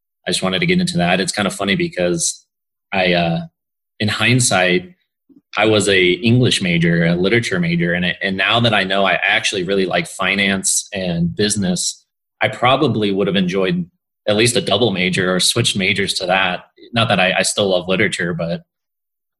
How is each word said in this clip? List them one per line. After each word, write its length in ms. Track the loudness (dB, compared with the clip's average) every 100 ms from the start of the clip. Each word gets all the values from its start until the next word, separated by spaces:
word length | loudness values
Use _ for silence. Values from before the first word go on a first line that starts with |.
| _ _ -6
I 20 |
just 140 | -4
wanted 160 | -2 -2
to 80 | 0
get 120 | 0
into 180 | 0 0
that. 220 | 0 0
It's 120 | -2
kind 160 | -2 -4
of 80 | -2
funny 200 | -2 -2
because 680 | -2 -2 -2 0 -4 -6 _ _ _ _ _
I, 200 | -2 0
uh, 260 | 2 0 -2 -6 _ _ _ _ _
in 100 | -6
hindsight, 840 | 0 2 2 2 2 4 2 0 -14 _ _ _ -20 _ 0
I 80 | 2
was 240 | 2 4
a 220 | 4 4
English 500 | 2 2 4 4 2
major, 440 | 0 2 2 2 2
a 100 | 2
literature 440 | 2 0 0 -2
major, 360 | -2 0 0 -2
and 100 | -2
it, 120 | -4
and 160 | -4 -2
now 220 | 0 2
that 160 | 2 2
I 80 |
know 220 | 0 2 2
I 80 |
actually 500 | 2 0 0 0 -4
really 240 | -2 0 0
like 200 | -2 -4
finance 800 | -4 -2 0 0 0 -2 -4 -4
and 420 | -6 -4 -2 -2 0
business, 720 | -2 0 -2 -2 -4 -8 _ _ _ _
I 80 | -4
probably 640 | 0 0 2 2 0 0
would 140 | 0 0
have 100 | 0
enjoyed 540 | 0 0 0 -2 -4 _ _ _ -2
at 80 | 2
least 200 | 2 0
a 60 |
double 300 | 0 0 2
major 440 | 2 -2 0 0 0
or 40 |
switched 360 | 0 0 -2 0
majors 380 | -2 0 -2 -4
to 100 | -2
that. 380 | 0 0 -4 -10 _ -6
Not 160 | -2 0
that 100 | 2
I, 200 | 2 2
I 20 |
still 280 | 0 0 0
love 180 | 0 0
literature, 460 | 0 0 -2 -4
but 300 | -4 -4 -6 -10 _ _ _ _ _ _ _